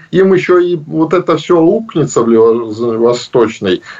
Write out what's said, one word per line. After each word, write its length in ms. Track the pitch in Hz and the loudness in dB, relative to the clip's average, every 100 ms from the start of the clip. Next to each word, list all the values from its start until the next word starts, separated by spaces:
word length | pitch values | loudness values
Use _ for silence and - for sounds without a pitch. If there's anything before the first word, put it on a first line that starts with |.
| - | -2
им 220 | 175 190 | 0 2
еще 260 | 180 151 180 | 2 2 2
и 180 | 175 175 | 2 -2
вот 360 | 151 160 160 | -6 -4 -2
это 240 | 180 175 151 | -2 -2 -4
все 220 | - 175 | 0 2
аукнется 640 | 165 220 220 170 143 - | 2 0 -4 -4 -2 0
в 60 | 113 | 2
Лево-, 720 | 113 113 113 113 107 120 113 | 4 4 2 -4 -6 -4 0
Восточной, 840 | 117 123 - 131 110 - 101 90 - | 0 -2 -2 0 0 -2 -2 -4 -4